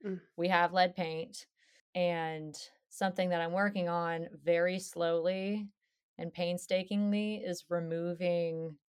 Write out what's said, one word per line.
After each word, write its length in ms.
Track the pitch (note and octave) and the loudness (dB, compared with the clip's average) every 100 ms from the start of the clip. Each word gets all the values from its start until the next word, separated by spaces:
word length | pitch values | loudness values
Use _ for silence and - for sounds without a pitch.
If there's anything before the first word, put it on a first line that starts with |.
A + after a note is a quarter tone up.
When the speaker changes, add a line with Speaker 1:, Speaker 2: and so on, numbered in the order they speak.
Speaker 1:
Mm. 160 | G#3 F#3 - - | -8 -8 -8 -2
Speaker 2:
we 140 | F3 | 4
have 240 | F3 F3 | 6 6
lead 220 | F#3 F3+ F3+ | 6 4 2
paint, 500 | E3 D#3+ E3 - - _ _ _ _ | -4 -4 -8 -12 -20 _ _ _ _
and 600 | F3+ F3 E3+ D#3+ D#3+ D#3 D3+ - _ _ | 0 0 0 -2 -6 -10 -12 -16 _ _
something 400 | - F#3+ F#3 F#3 | -4 -2 0 0
that 120 | E3+ | 0
I'm 120 | E3 | 0
working 340 | F3+ G3+ G3+ F3 | 0 0 0 0
on 400 | E3+ E3+ E3 E3+ D#3+ | 0 0 -2 -6 -4
very 360 | C#3+ E3+ F3+ F#3 | 2 4 4 0
slowly 920 | F#3 E3+ E3+ E3+ E3+ F#3+ F#3+ G#3+ G3+ _ _ _ _ - | -4 -2 2 2 2 0 -2 -4 -6 _ _ _ _ -10
and 160 | E3+ | -8
painstakingly 1040 | - F3 F3 - F#3 F#3 G3+ G#3 G#3 G#3 G#3+ | -2 -2 -2 0 0 0 0 2 2 0 -4
is 280 | F#3+ F3 - | -4 -6 -2
removing 1080 | F3 E3 E3 F3 E3+ F3+ F3 E3+ D#3+ E3 D3+ _ | -2 -2 -2 -2 0 0 2 0 -4 -6 -10 _